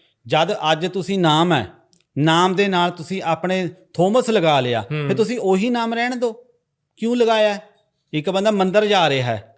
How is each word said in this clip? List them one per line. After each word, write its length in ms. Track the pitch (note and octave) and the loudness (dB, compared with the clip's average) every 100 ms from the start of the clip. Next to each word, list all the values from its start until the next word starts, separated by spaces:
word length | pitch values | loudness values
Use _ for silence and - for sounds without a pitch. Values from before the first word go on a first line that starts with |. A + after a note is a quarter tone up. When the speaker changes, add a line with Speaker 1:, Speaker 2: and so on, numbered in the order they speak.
| _ _ A#2 | _ _ -2
Speaker 1:
ਜਦ 260 | D#3 E3+ G#3 D#3 | 0 2 0 0
ਅੱਜ 160 | D#3+ F3 | 0 -2
ਤੁਸੀਂ 320 | F#3+ F3 G3 | -4 -4 0
ਨਾਮ 340 | E3+ D3+ E3+ | 2 4 2
ਹੈ, 140 | D3+ G2+ - _ _ _ - | 0 -2 -10 _ _ _ -2
ਨਾਮ 380 | D3+ E3 F#3 F#3 | 2 4 2 2
ਦੇ 120 | G3+ | 0
ਨਾਲ 240 | F3+ F3 | 0 -2
ਤੁਸੀਂ 300 | F3 D3+ F#3+ | -4 -8 -6
ਆਪਣੇ 460 | D#3 D#3+ F3+ F#3 F3 - _ | -4 -4 -2 -4 -4 -8 _
ਥੋਮਸ 360 | - F3+ A#3+ A#3 | -2 0 2 2
ਲਗਾ 300 | A3 E3 C#3+ | 2 2 2
ਲਿਆ, 220 | B2 A2+ | 2 -2
Speaker 2:
ਹੂੰ। 260 | G#2+ D3+ C#3+ | -4 -6 -2
Speaker 1:
ਫਿਰ 100 | C#3 | -2
ਤੁਸੀਂ 220 | G#3 B3 | -2 -2
ਉਹੀ 300 | F#3+ F#3+ A3+ | 0 0 0
ਨਾਮ 240 | A#3+ A#3 | -2 -4
ਰਹਿਣ 220 | A3+ B3 B3+ | -4 -4 -4
ਦਿਓ। 180 | A#3 A3 - _ _ _ _ - | -6 -6 -18 _ _ _ _ -8
ਕਿਉਂ 180 | A3+ B3 | -2 0
ਲਗਾਇਆ 380 | A3+ A3 G#3+ | 2 4 2
ਹੈ? 160 | G3 - _ _ _ _ | 0 -10 _ _ _ _
ਇੱਕ 160 | D#3 D3+ | -6 -2
ਬੰਦਾ 220 | F#3+ G#3+ | -2 0
ਮੰਦਿਰ 340 | G#3 F#3 G3 G#3+ | 2 2 2 2
ਜਾ 240 | G3+ D#3+ | 4 2
ਰਿਹਾ 260 | C3+ B2 A2 | 2 -2 -4
ਹੈ। 180 | - | -8